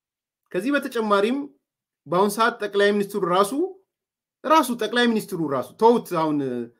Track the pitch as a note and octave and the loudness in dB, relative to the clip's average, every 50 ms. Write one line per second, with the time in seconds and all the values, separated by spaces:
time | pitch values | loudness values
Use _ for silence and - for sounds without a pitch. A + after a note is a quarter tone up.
0 | _ _ _ _ _ _ _ _ _ _ - F#3 G3+ C4+ C#4+ C#4 C#4 B3+ - A#3 | _ _ _ _ _ _ _ _ _ _ -8 -6 -4 -2 -2 -2 -2 -4 -6 -4
1 | A3 G#3 G3+ G3 G3+ A#3 C4 C#4+ C#4+ - _ _ _ _ _ _ _ _ _ _ | 0 0 2 2 2 0 -2 -4 -6 -10 _ _ _ _ _ _ _ _ _ _
2 | _ C#3 E3 F3+ G#3 G#3 G3+ A3+ A3+ A#3 A#3 - G#3 G3+ G3+ G3+ G3+ G3+ G#3 G#3 | _ -4 0 0 2 0 2 0 0 0 0 -2 -10 -4 0 2 2 4 2 0
3 | G3 G3 - G3+ F#3 E3+ A3 C#4+ G3+ G3 C4 C#4+ F4+ F#4+ - - _ _ _ _ | -2 -2 -4 -4 -2 0 2 2 2 2 0 -4 -4 -4 -6 -14 _ _ _ _
4 | _ _ _ _ _ _ _ _ - C4 D#4 D#4+ C4 B3+ A#3 - A3 G3 A#3 A#3+ | _ _ _ _ _ _ _ _ 0 2 4 4 4 2 -4 -4 -4 -2 0 2
5 | A#3+ A#3+ A3 G#3 - - F#3+ E3 E3 C#3 C#3 B2+ A#2+ - - - F#3 A3 A#3+ A3 | 2 2 2 0 -2 -4 -6 -4 -4 -2 -2 -4 -4 -6 -4 2 4 4 4 4
6 | - - F3+ D#3+ D#3+ D#3 D3+ D3 C#3 C3 B2 A#2+ A#2 A#2+ _ | 0 -2 -2 -2 0 0 0 -2 -2 -4 -4 -6 -8 -10 _